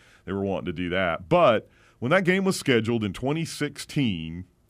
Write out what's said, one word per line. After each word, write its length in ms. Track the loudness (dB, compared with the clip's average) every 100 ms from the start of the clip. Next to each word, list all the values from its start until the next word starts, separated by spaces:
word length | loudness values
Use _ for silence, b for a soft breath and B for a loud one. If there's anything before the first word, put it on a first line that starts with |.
| b b -8
They 80 |
were 100 | -4
wanting 220 | -2 -4 -4
to 80 |
do 160 | -6 -4
that. 400 | 0 0 -2 0
But 400 | 4 6 4 0 b b -8
when 100 | 0
that 120 | 2 2
game 180 | 2 0
was 120 | 0
scheduled 440 | 2 2 2 0
in 100 | -2
twenty 320 | -4 -4 -4 -4
sixteen, 1000 | -6 -6 -8 -6 0 0 0 -4 -10 -12 _ _